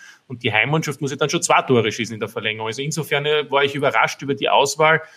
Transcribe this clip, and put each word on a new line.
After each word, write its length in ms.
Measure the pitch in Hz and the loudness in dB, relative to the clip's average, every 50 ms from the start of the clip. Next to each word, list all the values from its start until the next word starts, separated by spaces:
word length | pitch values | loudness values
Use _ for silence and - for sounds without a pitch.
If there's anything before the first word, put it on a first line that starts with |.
| - - - _ _ - | -20 -20 -20 _ _ -16
und 160 | 131 120 120 | -14 -6 -4
die 80 | 117 | -2
Heimmannschaft 480 | 101 107 110 131 151 160 151 151 139 - | 0 0 0 2 0 0 -2 -2 -6 -6
muss 120 | 151 135 | -6 -6
ja 40 | 147 135 | -2 -2
dann 120 | 151 147 | -2 -2
schon 120 | - 165 | -2 -2
zwei 200 | - - 151 175 | 0 2 2 2
Tore 280 | 170 - 131 117 107 110 | 4 4 2 4 4 2
schießen 240 | 104 - 113 110 117 | -2 -4 -6 -6 -6
in 60 | 107 | -8
der 80 | 113 104 | -8 -8
Verlängerung. 400 | - 117 104 110 107 110 110 110 | -8 -6 -4 -4 -4 -4 -6 -8
Also 140 | 113 127 | -6 -6
insofern, 440 | 139 151 151 165 139 - 151 143 143 | -6 -6 -6 -6 -4 -2 -2 -2 0
äh, 240 | 151 151 151 147 120 | 0 0 0 0 0
war 140 | 135 139 143 | 0 2 2
ich 120 | 139 139 | 2 0
überrascht 460 | 143 143 135 110 113 147 156 - - | 0 0 2 4 4 2 2 0 -6
über 140 | 143 139 143 | -6 -6 -6
die 140 | - - - | -2 0 2
Auswahl 520 | - 113 139 139 - - 156 156 160 156 156 - - | 4 4 4 2 2 2 2 4 4 2 0 -6 -20